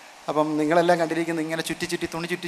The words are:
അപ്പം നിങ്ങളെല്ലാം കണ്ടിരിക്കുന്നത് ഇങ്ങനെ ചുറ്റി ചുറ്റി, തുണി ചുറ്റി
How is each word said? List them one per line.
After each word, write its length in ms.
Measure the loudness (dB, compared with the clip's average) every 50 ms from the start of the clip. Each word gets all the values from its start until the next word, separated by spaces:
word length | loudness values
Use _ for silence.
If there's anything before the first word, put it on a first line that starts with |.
| -20 -20 -20 -12 -8 -2
അപ്പം 180 | 0 0 2 2 2 0
നിങ്ങളെല്ലാം 380 | 2 4 4 4 6 6 4 4
കണ്ടിരിക്കുന്നത് 440 | 4 0 0 -2 -2 -2 -2 -4 -2
ഇങ്ങനെ 180 | -4 -4 -4 -4 -4
ചുറ്റി 160 | -4 -4 -4 -4
ചുറ്റി, 160 | -4 -4 -4 -6 -6
തുണി 140 | -6 -4 -4
ചുറ്റി 160 | -6 -6 -6